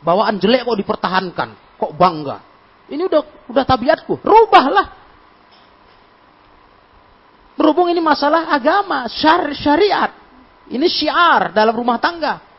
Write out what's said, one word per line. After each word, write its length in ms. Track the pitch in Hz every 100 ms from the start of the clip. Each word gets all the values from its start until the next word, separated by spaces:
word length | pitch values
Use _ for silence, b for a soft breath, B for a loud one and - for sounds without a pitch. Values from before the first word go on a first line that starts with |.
Bawaan 400 | 156 180 214 214
jelek 240 | 196 254 240
kok 120 | 220
dipertahankan, 1000 | - 220 185 185 185 160 123 104 _ _
kok 140 | 185
bangga. 480 | 151 180 160 143 104 - _ _ _ _
Ini 120 | 277 370
udah, 160 | 320 - - -
udah 180 | 240 254
tabiatku, 520 | 262 247 320 - 156 -
rubahlah." 600 | 440 440 392 269 381 339 - - _ _ _ _ _ _ _ _ _ _ 62 _ 60 60 _ 60 _ _ _ _ _ _ _ _
Berhubung 320 | - 311 302 349
ini 160 | 349
masalah 480 | 330 285 285 320 330
agama, 560 | 294 247 381 392 294 240
syar-, 480 | - 302 339 311
syariat. 580 | 277 294 294 403 - - - - - _ _ -
Ini 200 | 240 330
syiar 640 | - 302 277 339 262 180
dalam 180 | 180 220
rumah 300 | 233 240 233
tangga. 400 | 302 339 294 180 -